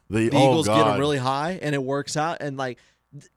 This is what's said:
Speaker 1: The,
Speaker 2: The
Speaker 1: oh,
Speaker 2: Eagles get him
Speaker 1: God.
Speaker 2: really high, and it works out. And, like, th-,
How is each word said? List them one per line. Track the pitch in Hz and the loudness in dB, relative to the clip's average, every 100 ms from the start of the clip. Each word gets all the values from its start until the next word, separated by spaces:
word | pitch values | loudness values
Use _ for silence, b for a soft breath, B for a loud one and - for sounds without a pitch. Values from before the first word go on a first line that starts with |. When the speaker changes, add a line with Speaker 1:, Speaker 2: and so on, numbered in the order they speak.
| _ | _
Speaker 1:
The, | 104 113 | -2 2
Speaker 2:
The | 143 | 4
Speaker 1:
oh, | 139 | 4
Speaker 2:
Eagles | 127 104 | 4 2
get | 110 | 4
him | |
Speaker 1:
God. | 110 - | 4 2
Speaker 2:
really | 143 143 | 0 0
high, | 127 139 156 190 | -2 -2 -4 -6
and | 147 | -4
it | 143 | -4
works | 131 139 139 156 | -2 -4 -4 -4
out. | 156 - | -4 -4
And, | 147 135 | -8 -6
like, | 131 120 b b _ | -8 -8 b b _
th-, | 143 - | -20 -20